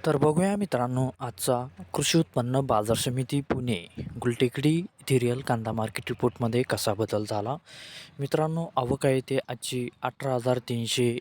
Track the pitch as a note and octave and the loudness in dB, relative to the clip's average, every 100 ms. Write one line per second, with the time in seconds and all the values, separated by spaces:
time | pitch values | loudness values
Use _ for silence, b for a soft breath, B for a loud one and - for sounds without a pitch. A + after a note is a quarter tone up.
0 | E3 C#3+ D3+ D3+ F#3+ G#3 G3+ B2 B2 B2+ | 2 4 4 4 2 0 0 0 0 0
1 | C3 - B2 - - B2 B2+ - F#3 - | 0 -2 -10 -4 0 0 -2 -12 -6 -2
2 | C#3+ E3+ D#3+ - A#2+ C3 C3+ A2 G#2+ A2+ | 2 2 2 -2 0 0 2 2 2 0
3 | - B2+ B2+ C#3+ C#3 C3 B2 G2 E2+ - | 0 -2 -2 -2 -2 -2 -2 -4 -6 -12
4 | C3+ B2 A#2+ A#2+ B2 - C#3 E3 F#3 _ | -10 -2 -2 2 0 2 2 2 -2 _
5 | - C3 A#2+ B2 C3+ A#2+ A2+ A2 A2 - | 0 2 2 -2 0 -2 0 -2 -4 -6
6 | - A#2+ B2 - A#2+ A#2+ B2+ G#2+ - G2+ | -8 0 0 2 0 2 0 0 0 0
7 | A2 G#2 G#2+ G#2+ G#2+ D3+ B B B B | 0 0 -2 -4 -4 -6 B B B B
8 | B - C#3 D#3 D#3 D#3+ E3 - B2 C3+ | B -8 -2 0 0 -2 -2 -2 -2 2
9 | C#3+ C3 - C3+ - B2 - B2+ A#2+ _ | 2 2 0 -4 -2 -10 -6 -6 -6 _
10 | C3 - C#3 B2+ B2+ B2+ - A#2+ A2+ - | -8 -4 -2 0 2 0 0 -4 -2 2
11 | A#2+ A#2+ | 2 0